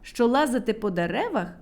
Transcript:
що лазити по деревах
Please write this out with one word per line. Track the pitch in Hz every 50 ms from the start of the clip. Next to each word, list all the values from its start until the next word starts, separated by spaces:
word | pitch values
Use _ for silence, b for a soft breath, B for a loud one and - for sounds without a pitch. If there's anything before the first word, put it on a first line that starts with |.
що | - - - - 240
лазити | 233 247 277 302 262 240 254 - 226 208
по | 220 - 208
деревах | 180 175 170 170 185 240 440 480 349 220 175 175 - -